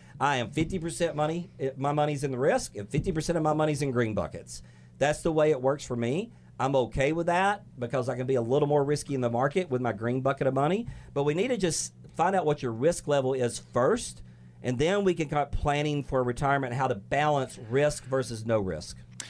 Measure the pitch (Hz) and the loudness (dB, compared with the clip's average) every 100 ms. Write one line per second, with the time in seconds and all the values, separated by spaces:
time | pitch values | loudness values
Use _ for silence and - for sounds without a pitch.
0 | - - 139 135 110 - 160 185 165 - | -20 -2 0 2 0 -2 -2 -2 -4 -2
1 | 170 147 151 170 170 - 135 131 139 147 | -2 0 -2 -2 -8 -6 -6 -2 0 2
2 | 147 120 139 127 143 127 - 104 104 143 | 0 0 -4 0 2 2 0 -10 -4 -2
3 | - 160 156 165 156 151 156 143 143 120 | -2 -2 0 0 2 2 2 0 0 0
4 | 113 101 80 85 - - - - - - | 0 0 -4 -8 -14 -16 -18 -20 -20 0
5 | 139 151 170 156 151 135 127 151 - 120 | 0 2 0 4 4 4 2 0 -2 -2
6 | 117 151 233 - - - 131 139 113 143 | 0 -2 -4 -12 -16 -2 2 2 2 0
7 | 139 165 170 175 196 208 - 131 120 135 | 0 0 0 2 2 0 -8 -10 -4 -2
8 | 123 123 127 131 113 139 143 147 139 147 | -2 -2 0 0 2 2 4 2 2 0
9 | - 139 120 117 139 190 175 127 123 101 | -2 -2 0 2 0 0 -2 -2 -2 -2
10 | 117 131 131 135 135 135 147 196 233 - | -2 0 -2 0 0 2 0 0 -4 -12
11 | - 139 143 156 240 240 170 156 - - | -8 -2 0 0 0 0 0 -2 -6 -10
12 | - - 175 196 151 147 127 113 151 170 | -10 0 2 2 2 0 -2 2 2 2
13 | - 143 131 135 120 - - 123 135 233 | 0 2 2 0 0 -2 -4 2 2 2
14 | - - - - - - - 123 156 202 | -2 -12 -18 -20 -20 -8 -4 0 2 2
15 | 196 165 147 147 139 - 151 143 151 147 | 2 0 0 0 0 0 0 0 0 -2
16 | 131 131 123 120 143 139 131 117 131 113 | 0 0 0 0 0 0 0 -2 -2 -2
17 | - 135 151 143 131 - 107 131 147 - | -2 0 2 2 0 -8 -2 2 2 0
18 | 127 131 117 113 110 110 92 78 - - | -2 -2 -2 -6 0 0 0 -4 -8 -16
19 | - - - | -16 -16 -14